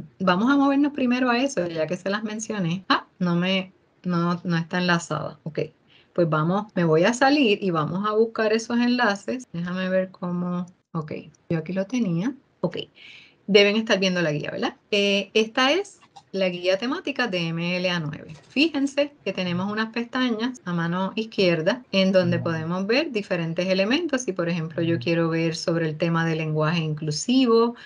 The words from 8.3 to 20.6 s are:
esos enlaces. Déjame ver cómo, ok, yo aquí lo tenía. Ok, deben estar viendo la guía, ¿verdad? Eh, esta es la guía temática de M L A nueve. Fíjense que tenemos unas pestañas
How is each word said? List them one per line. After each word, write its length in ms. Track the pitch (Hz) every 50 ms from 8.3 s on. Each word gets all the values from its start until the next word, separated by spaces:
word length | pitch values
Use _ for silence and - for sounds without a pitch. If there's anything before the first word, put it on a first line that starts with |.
| - - 220 214 214
esos 240 | 226 226 - 240 233
enlaces. 720 | 240 240 247 247 247 214 202 202 - - 233 262 247 -
Déjame 380 | - 170 175 175 180 185 185 185
ver 220 | 185 185 185 185
cómo, 560 | 185 - - 180 175 175 175 180 180 180 180 175 - _ _ _
ok, 220 | - 165 151 151 - - - - - _ _ -
yo 80 | 175 160
aquí 160 | 156 - 180
lo 140 | 190 190 -
tenía. 480 | 254 247 226 190 165 165 185 254 - - _ _ _ _
Ok, 180 | - - - - - - _ - - - - - - - _ _ _ -
deben 300 | 190 202 202 202 202 226
estar 200 | 220 220 226 190
viendo 240 | 190 185 180 180
la 100 | 170 156
guía, 200 | 147 147 - -
¿verdad? 240 | - - - 277 - _ _ -
Eh, 400 | - 202 202 202 196 202 196 - -
esta 380 | 220 220 220 220 - 254 269
es 260 | 302 359 403 - - - _ - _ - - _
la 160 | - 190 190 185
guía 300 | 180 175 175 180 185 190
temática 500 | 233 247 294 370 370 311 262 - 247 226
de 200 | 185 180 170 165
M 280 | 165 165 170 175 180
L 140 | 180 180 185
A 100 | 175 175
nueve. 360 | 156 147 - - - - 160 - - -
Fíjense 640 | - 254 294 330 311 285 269 277 - - 294 294 - _ -
que 80 | 202 190
tenemos 360 | - 185 180 175 175 185 202
unas 220 | 208 214 220 220
pestañas 720 | - 240 233 233 - 262 254 247 226 214 226 254 254 -